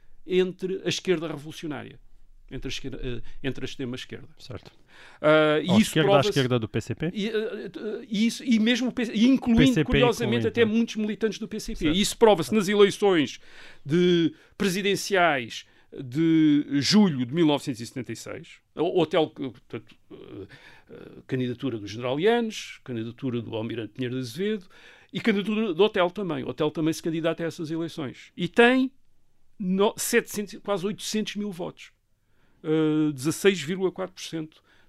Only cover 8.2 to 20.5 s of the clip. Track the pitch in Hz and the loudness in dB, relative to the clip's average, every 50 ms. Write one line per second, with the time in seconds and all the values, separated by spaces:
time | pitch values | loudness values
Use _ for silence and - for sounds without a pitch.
8.2 | 226 233 - - - 277 226 220 214 226 247 233 262 240 - - 240 202 - 208 | 0 0 0 -2 0 2 4 4 4 4 2 2 0 -2 -2 -2 -4 -2 2 4
9.2 | 226 254 269 - - 247 226 226 - 262 240 165 147 - - 139 - - 220 - | 4 6 4 4 4 4 6 6 6 6 6 4 2 2 4 4 4 4 2 2
10.2 | 120 120 120 117 113 - - 233 233 214 214 233 233 233 - 214 214 214 214 - | 0 0 0 0 0 0 2 2 2 4 4 2 0 0 -2 -4 -4 -4 -4 -2
11.2 | 226 220 185 - 220 - - 214 - - 220 - 175 151 160 190 208 - - - | -2 -2 -2 -4 -8 -8 -8 -8 -8 -8 -6 -2 0 0 2 2 0 0 2 4
12.2 | 233 214 202 160 151 131 208 220 190 185 208 202 202 202 - - 208 202 185 165 | 6 6 6 6 2 0 0 0 2 2 4 6 6 4 4 2 2 2 4 2
13.2 | 139 - - - - - - - - - - - - 139 147 180 180 180 175 170 | 2 0 -4 -10 -18 -20 -20 -20 -20 -20 -20 -14 -6 0 2 4 4 4 4 4
14.2 | 165 147 156 - _ _ _ - 208 202 170 202 190 202 196 - - - 202 185 | 2 0 -2 -6 _ _ _ -2 0 0 0 0 0 0 0 -2 -2 0 2 4
15.2 | 175 165 147 131 120 110 - - - _ _ _ _ _ - - 139 123 120 151 | 4 4 2 0 -4 -6 -12 -14 -16 _ _ _ _ _ -16 -14 -12 -6 -2 0
16.2 | 165 165 160 160 156 151 147 147 147 - 135 143 131 - 180 214 208 185 143 127 | 2 4 6 6 6 6 6 4 2 0 -2 -2 2 4 6 6 6 6 4 0
17.2 | 127 117 135 175 170 151 147 131 - 151 127 110 120 - - 131 117 - 113 - | -4 -2 0 2 2 2 2 0 -2 -6 -8 -8 -10 -12 -10 -10 -10 -10 -10 -12
18.2 | - - 101 101 160 - - - _ _ - - 151 180 - 185 160 156 - 175 | -12 -12 -12 -14 -14 -18 -20 -20 _ _ -6 -4 -2 0 2 0 0 2 2 0
19.2 | 156 - - - 143 127 - - _ - - - - - - _ _ - - - | 0 0 -2 -8 -10 -10 -10 -14 _ -14 -14 -14 -14 -16 -20 _ _ -20 -20 -20
20.2 | - - - - 95 - | -18 -16 -16 -16 -16 -16